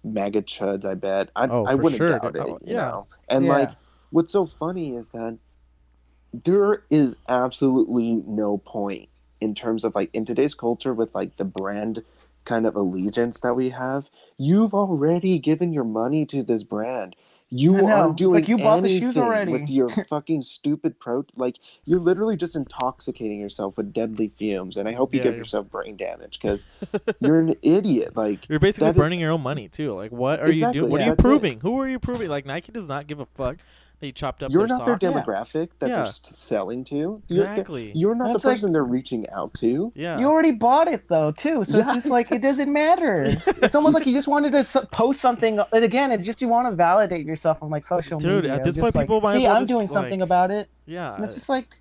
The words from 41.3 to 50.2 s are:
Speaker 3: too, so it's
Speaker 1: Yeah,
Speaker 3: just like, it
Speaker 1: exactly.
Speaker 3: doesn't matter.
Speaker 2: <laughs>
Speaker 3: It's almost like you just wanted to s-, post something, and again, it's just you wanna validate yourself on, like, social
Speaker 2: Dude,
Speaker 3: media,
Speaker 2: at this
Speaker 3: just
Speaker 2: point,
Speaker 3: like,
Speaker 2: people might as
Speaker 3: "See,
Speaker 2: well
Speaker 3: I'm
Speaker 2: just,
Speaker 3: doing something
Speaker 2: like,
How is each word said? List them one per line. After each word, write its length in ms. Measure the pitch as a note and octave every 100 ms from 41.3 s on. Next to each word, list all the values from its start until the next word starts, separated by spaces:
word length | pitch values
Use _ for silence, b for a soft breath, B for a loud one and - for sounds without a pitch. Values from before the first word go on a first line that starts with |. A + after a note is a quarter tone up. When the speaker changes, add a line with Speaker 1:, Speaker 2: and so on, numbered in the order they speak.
Speaker 3:
too, 320 | D3+ D4+ D#4
so 140 | G3 G#3+
it's 80 | B3
Speaker 1:
Yeah, 60 |
Speaker 3:
just 140 | B3 C4+
like, 160 | B3 A#3
it 40 |
Speaker 1:
exactly. 140 | B3+ C4+ C#4
Speaker 3:
doesn't 80 | C#4+
matter. 580 | D4 D4+ F4+ D#4+ F3+ A3 G#3
Speaker 2:
<laughs> 220 | - -
Speaker 3:
It's 120 | A3+
almost 180 | D4 D#4
like 120 | D#4
you 60 | C#4+
just 160 | B3+ C#4+
wanted 240 | D4 D4
to 60 | C#4
s-, 180 | B3 C4+ G#3
post 300 | - A#3 C4+
something, 360 | B3+ A#3+ A3+ G#3 G3
and 120 | A3+
again, 260 | A3+ B3 C#4
it's 140 | A3
just 160 | F3+ A3+
you 80 | B3+
wanna 240 | A#3 B3
validate 520 | F3 E3+ A3 G#3 F3
yourself 380 | D3+ D#3+ E3 D#3
on, 60 | D#3
like, 160 | D3+
social 340 | - F3 D3 E3
Speaker 2:
Dude, 240 | D#3+ G3
Speaker 3:
media, 120 | D3+ C3+
Speaker 2:
at 80 |
this 100 | C3+
Speaker 3:
just 60 | C#3
Speaker 2:
point, 120 | A#3
Speaker 3:
like, 100 | D#3
Speaker 2:
people 160 | D3 A3
might 140 | G#3
as 60 | G#3
Speaker 3:
"See, 60 | A#3+
Speaker 2:
well 80 |
Speaker 3:
I'm 60 | A3
Speaker 2:
just, 80 | B3
Speaker 3:
doing 180 | A#3+ G3+
something 320 | G3 B2+
Speaker 2:
like, 80 | F#3+